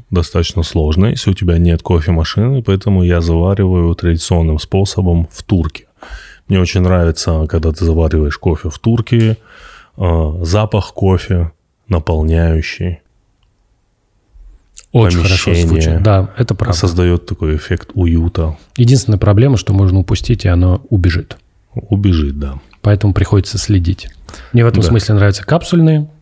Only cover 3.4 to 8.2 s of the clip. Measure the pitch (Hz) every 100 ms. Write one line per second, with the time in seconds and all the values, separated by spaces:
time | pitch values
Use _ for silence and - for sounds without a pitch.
3.4 | 90 101 95 90 85 85 87 82 - 87
4.4 | 82 78 - 95 98 - 92 82 82 -
5.4 | - 92 80 - - _ - - - -
6.4 | - 95 87 95 90 90 85 80 - 80
7.4 | 78 82 80 76 85 80 80 80